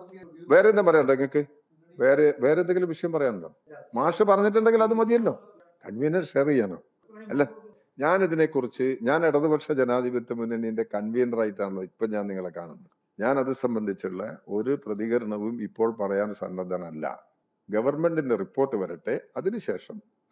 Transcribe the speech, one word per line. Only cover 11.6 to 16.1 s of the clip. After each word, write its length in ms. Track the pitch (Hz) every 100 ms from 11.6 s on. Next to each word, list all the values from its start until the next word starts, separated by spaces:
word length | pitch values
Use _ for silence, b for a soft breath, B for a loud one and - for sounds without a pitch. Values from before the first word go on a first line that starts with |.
| 98 98
ഇപ്പൊ 240 | 92 - 110
ഞാൻ 200 | 107 101
നിങ്ങളെ 240 | 95 90
കാണുന്നത്. 400 | 85 85 76 - _ _ -
ഞാൻ 180 | 113 139
അത് 140 | 131
സംബന്ധിച്ചുള്ള 880 | 131 123 113 104 98 95 92 110 78 -
ഒരു 300 | 104 120 143 107
പ്രതികരണവും 760 | 104 113 120 110 107 107 120
ഇപ്പോൾ 340 | 101 - 113 110
പറയാൻ 380 | 98